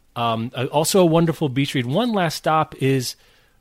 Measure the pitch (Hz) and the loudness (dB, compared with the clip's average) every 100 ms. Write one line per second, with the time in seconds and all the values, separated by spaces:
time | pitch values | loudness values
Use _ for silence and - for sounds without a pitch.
0 | _ 123 117 113 120 - 135 143 160 196 | _ -4 -2 -2 -4 -6 -4 -2 2 4
1 | 175 165 165 151 151 123 139 139 120 165 | 4 4 2 0 -2 -2 -2 -2 -2 -2
2 | 240 208 165 - 165 156 147 - 135 135 | 0 0 -2 -2 0 0 0 -2 0 0
3 | 120 - _ _ _ _ | -2 -10 _ _ _ _